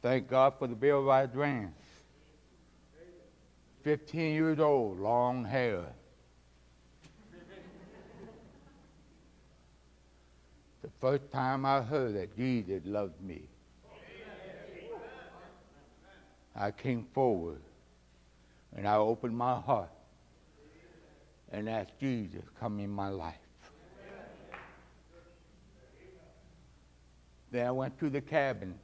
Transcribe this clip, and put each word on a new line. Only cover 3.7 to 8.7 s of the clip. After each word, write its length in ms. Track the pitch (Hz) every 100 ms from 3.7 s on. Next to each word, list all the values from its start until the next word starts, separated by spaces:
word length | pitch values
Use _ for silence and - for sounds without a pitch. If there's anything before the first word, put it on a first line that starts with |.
| -
Fifteen 520 | 147 147 151 160 160
years 260 | 156 160 151
old, 400 | 151 139 110 92
long 440 | 101 120 123 127
hair. 400 | 117 131 123 98 80 60 - - - - - - - - - - - - - - - 190 185 208 - 190 - - 214 220 - - -